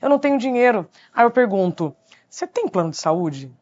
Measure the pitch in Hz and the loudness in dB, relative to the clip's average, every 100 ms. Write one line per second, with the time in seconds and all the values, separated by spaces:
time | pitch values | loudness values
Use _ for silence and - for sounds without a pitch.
0 | 269 285 285 277 254 247 247 220 165 _ | 2 2 2 0 0 2 2 2 -4 _
1 | _ - 233 233 247 196 185 170 160 - | _ 2 2 4 2 2 0 -2 -6 -8
2 | _ _ _ - 349 - 440 190 165 151 | _ _ _ -12 -8 -4 -2 -2 -2 -4
3 | 160 165 170 139 135 123 | -2 -2 -2 -6 -14 -20